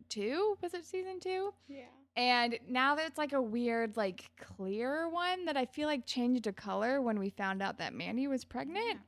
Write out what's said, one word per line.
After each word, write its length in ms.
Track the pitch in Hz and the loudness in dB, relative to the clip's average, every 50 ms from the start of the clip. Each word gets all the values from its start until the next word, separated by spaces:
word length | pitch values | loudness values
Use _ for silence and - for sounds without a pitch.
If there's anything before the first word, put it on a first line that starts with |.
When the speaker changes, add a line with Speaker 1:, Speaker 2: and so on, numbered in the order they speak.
| - - | -10 -10
Speaker 1:
two. 500 | - 214 196 214 269 330 403 427 403 381 | -6 -4 -2 0 0 2 2 2 2 0
Was 120 | - 349 359 | -2 -6 -6
it 120 | 349 330 | -6 -10
season 340 | - - 370 370 381 381 359 | -6 -6 -4 -4 -4 -6 -6
two? 340 | - 370 370 381 381 403 392 _ _ - | -4 -2 -2 0 -2 -4 -6 _ _ -18
Speaker 2:
Yeah. 160 | 277 277 247 240 - - - _ - | -16 -16 -16 -18 -20 -20 -20 _ -2
Speaker 1:
And 420 | 233 247 247 247 240 240 240 233 - - 170 | 2 4 4 6 6 4 2 0 -2 -4 -2
now 260 | 247 254 262 277 294 | 2 4 6 6 4
that's, 220 | 294 320 320 - - | 4 2 -2 0 -2
like, 160 | 302 285 285 | -2 2 2
a 80 | 269 | 2
weird, 560 | 254 220 208 240 240 240 233 233 233 226 214 226 | 2 2 2 2 2 2 2 2 2 0 0 0
like, 340 | 214 190 185 - - - _ - | 0 0 0 -4 -12 -18 _ -18
clear 720 | - - - - 190 190 196 214 233 254 285 311 330 339 | -16 -16 -10 -6 -4 -2 -2 0 0 0 0 0 -2 -2
one 360 | 330 349 349 359 370 370 359 | -2 0 0 0 0 0 0
that 120 | 320 294 277 | 0 0 0
I 80 | 254 | 0
feel 220 | 240 - - 302 302 | -2 -2 -2 0 0
like 180 | 302 269 240 | 0 0 -2
changed 420 | - - 254 240 240 254 247 220 214 | -2 -2 0 2 4 4 2 2 -2
a 60 | 190 | -6
color 480 | - - 202 190 196 208 240 269 277 | -6 -6 -4 -2 0 2 2 2 2
when 180 | 262 233 220 208 | 2 2 2 0
we 100 | 190 196 | 0 -2
found 320 | 196 - 202 190 190 190 | -4 -2 -2 -2 0 0
out 160 | 196 190 - - | -2 -2 -2 -4
that 140 | 170 120 - | -6 -6 -6
Manny 340 | 107 165 180 214 240 269 285 | -6 -6 -4 -2 -2 0 0
was 180 | 269 254 - | 0 -2 -4
pregnant. 400 | - - 240 269 277 339 403 453 466 | -4 -6 -6 -6 -4 -2 -2 -2 -2
Speaker 2:
Yeah. 120 | 427 208 202 | -2 -4 -4